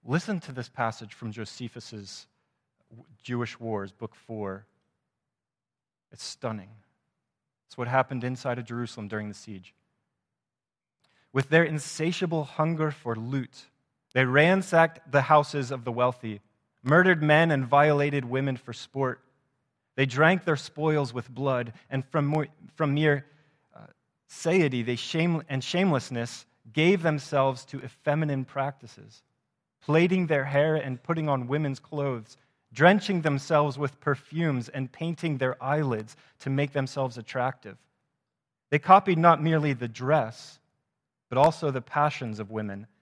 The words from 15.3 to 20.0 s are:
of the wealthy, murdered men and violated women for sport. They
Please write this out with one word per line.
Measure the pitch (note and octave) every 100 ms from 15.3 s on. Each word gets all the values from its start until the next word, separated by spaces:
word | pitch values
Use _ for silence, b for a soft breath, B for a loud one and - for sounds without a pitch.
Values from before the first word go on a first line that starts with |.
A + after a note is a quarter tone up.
| D3+ C#3+ D3 B2+
of | C3+
the | A#2+
wealthy, | A#2 B2 B2 A2+ G2+ _ _ _ _
murdered | B2 D#3 F3+ E3+
men | D3+ D3+ E3
and | C#3+ B2+
violated | C#3+ D3+ D3 C#3+ C#3+
women | B2 B2+ C#3 B2+
for | -
sport. | A2+ - C3+ C3+ - _ _ _ _ _ _ _
They | -